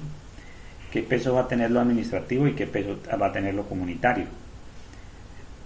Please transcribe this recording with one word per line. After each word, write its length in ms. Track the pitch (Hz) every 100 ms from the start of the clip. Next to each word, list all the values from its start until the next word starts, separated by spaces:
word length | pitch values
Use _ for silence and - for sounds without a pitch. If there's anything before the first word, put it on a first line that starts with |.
| - - - - - - - - -
qué 120 | 117
peso 320 | 113 127 131 127
va 60 |
a 60 | 123
tener 220 | 120 117
lo 100 | 120
administrativo 680 | 120 117 104 92 - 123 143
y 60 |
qué 120 | - 101
peso 320 | 107 101 98 - 101
va 60 | 98
a 40 |
tener 220 | 107 98
lo 120 | 98 101
comunitario. 580 | 95 90 82 120 123 85 - - - - - - - - - - - - -